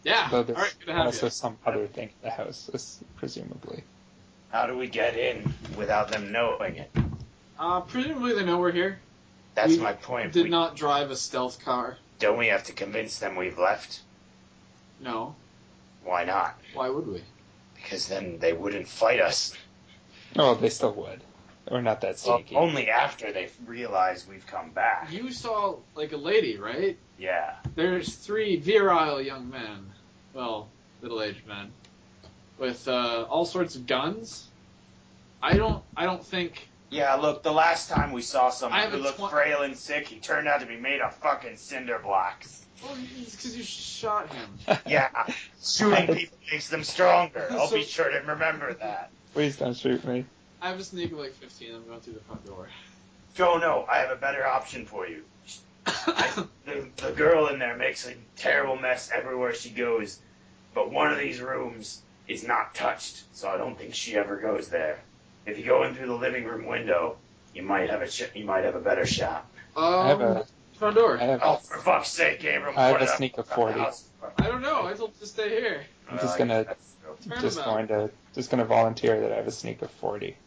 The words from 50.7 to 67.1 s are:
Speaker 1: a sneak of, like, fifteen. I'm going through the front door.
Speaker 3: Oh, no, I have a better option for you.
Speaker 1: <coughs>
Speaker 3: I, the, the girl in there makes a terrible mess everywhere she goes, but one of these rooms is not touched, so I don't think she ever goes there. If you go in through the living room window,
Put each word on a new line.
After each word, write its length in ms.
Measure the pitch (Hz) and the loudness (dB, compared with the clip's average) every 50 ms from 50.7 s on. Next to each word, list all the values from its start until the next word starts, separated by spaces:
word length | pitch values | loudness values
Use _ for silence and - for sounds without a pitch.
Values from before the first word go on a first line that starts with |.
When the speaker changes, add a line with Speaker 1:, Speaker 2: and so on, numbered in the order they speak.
| 185 190 | -6 -6
Speaker 1:
a 40 | 190 | -10
sneak 280 | - 190 180 170 165 | -10 -8 -6 -6 -6
of, 60 | 165 | -6
like, 160 | 151 143 135 131 | -8 -10 -12 -12
fifteen. 400 | - 131 117 - - 123 113 117 | -16 -20 -20 -20 -18 -16 -16 -16
I'm 100 | 117 113 | -16 -16
going 120 | 113 117 113 | -16 -18 -16
through 120 | - 123 113 | -16 -16 -16
the 60 | 107 | -16
front 240 | 101 95 107 107 98 | -16 -16 -16 -16 -16
door. 220 | 98 95 92 92 - - - - - - - - - _ - - - - - | -16 -16 -16 -16 -16 -18 -20 -20 -20 -20 -20 -20 -20 _ -20 -20 -18 0 4
Speaker 3:
Oh, 180 | 180 175 170 | 4 6 6
no, 280 | 165 165 160 147 123 - - | 6 4 4 2 2 2 2
I 60 | 123 | 2
have 140 | 139 131 127 | 2 2 2
a 40 | 131 | -2
better 300 | 131 139 139 139 139 135 | -2 -2 -2 -2 0 0
option 400 | 135 131 131 - - 135 127 110 | 2 0 0 -2 -4 -12 -12 -12
for 220 | 101 107 98 90 | -10 -10 -8 -8
you. 160 | - - - - - _ - _ - - | -8 -10 -14 -16 -20 _ -20 _ -20 -20
Speaker 1:
<coughs> 300 | - - - _ _ - | -20 -20 -20 _ _ -6
Speaker 3:
I, 580 | - - - - 320 339 - - - - 214 180 - - - _ | -4 -4 -2 -2 -2 0 0 0 0 0 -4 -8 -8 -12 -18 _
the, 220 | 139 143 143 135 127 - | -8 -8 -8 -8 -10 -12
the 140 | - 135 135 | -8 -6 -6
girl 360 | - - 151 156 170 160 151 | 0 4 6 6 8 6 6
in 100 | 143 139 135 | 2 2 -2
there 160 | 127 120 120 | -2 -4 -2
makes 320 | 123 127 131 127 - - | -2 -2 -2 -2 -4 -10
a 60 | 123 123 120 117 - _ | -12 -12 -14 -18 -20 _
terrible 380 | - - 135 143 143 139 135 131 | -4 0 2 4 4 4 2 -2
mess 320 | 131 131 127 127 123 - - | -2 0 0 0 0 -2 -4
everywhere 420 | - 123 - 131 127 127 127 120 117 | -4 -4 -4 -4 -2 -2 0 -2 -2
she 160 | - - 123 | -4 -8 -10
goes, 480 | 110 120 120 120 113 113 107 98 - - - - - _ - - - - - - - | -4 -2 0 0 2 0 0 -4 -10 -16 -20 -20 -20 _ -20 -20 -20 -20 -20 -8 -2
but 160 | - - - | -2 -2 0
one 200 | - 147 151 147 | 2 2 2 2
of 60 | 139 | 2
these 240 | 143 143 135 127 123 | 0 -2 -4 -6 -6
rooms 600 | 123 131 131 131 127 120 117 113 107 - - - - _ - _ - | -6 -6 -4 -4 -4 -6 -8 -10 -14 -14 -14 -16 -18 _ -20 _ -10
is 180 | - 113 - 110 | -10 -8 -8 -2
not 280 | 123 120 117 - - - | 0 0 0 0 -2 -6
touched, 480 | - 127 123 - - - - - - - - - | -2 -2 -2 -2 -2 -10 -12 -14 -14 -20 -20 -14
so 160 | - 98 98 | -8 -4 -2
I 80 | 95 | -2
don't 200 | - - - - | -2 -2 -4 -6
think 160 | - - - - | -8 -12 -10 -8
she 200 | - - 117 110 | -8 -6 -2 0
ever 220 | 104 101 98 101 | -2 0 0 -4
goes 320 | 101 110 110 101 - - - | -4 -2 -2 -2 -2 -2 -2
there. 300 | 85 82 78 76 76 - - - - - - - - - - | -2 -2 0 0 -4 -6 -10 -20 -20 -20 -20 -20 -20 -14 -10
If 120 | 107 104 | -8 -8
you 80 | 104 - | -6 2
go 180 | 123 123 135 131 | 4 6 6 6
in 120 | 131 123 | 2 -2
through 120 | 127 135 | -6 -4
the 80 | 123 120 | -4 -4
living 300 | 120 123 127 123 127 117 | 0 0 -2 -2 -2 -4
room 200 | 110 - - 113 | -6 -6 -6 -6
window, 520 | 113 117 117 - - 90 87 82 80 | -4 -4 -4 2 2 2 2 2 0